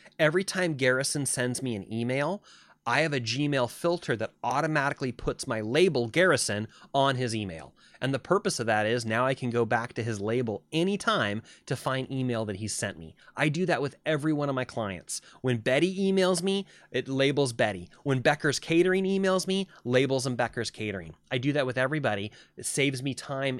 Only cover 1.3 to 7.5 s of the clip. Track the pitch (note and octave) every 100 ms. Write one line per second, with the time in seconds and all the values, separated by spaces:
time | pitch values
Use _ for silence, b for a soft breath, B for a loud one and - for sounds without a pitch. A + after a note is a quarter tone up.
1.3 | - B2 B2 C3 G#2+ F#2 A2+ A#2 C3 D3
2.3 | G3+ B B B B - B2+ D#3 C#3+ A2+
3.3 | B2 D3 C#3 B2 - E3+ E3+ - A2+ G#2+
4.3 | _ A#2+ C3 D#3+ D#3 C#3 C#3+ C3+ A#2 -
5.3 | - - A2 G#2+ C#3 F#3 C3 A#2 D3 F#3
6.3 | C#3 - G#2 A2 B B C#3 C3+ C3 B2
7.3 | A2 G2+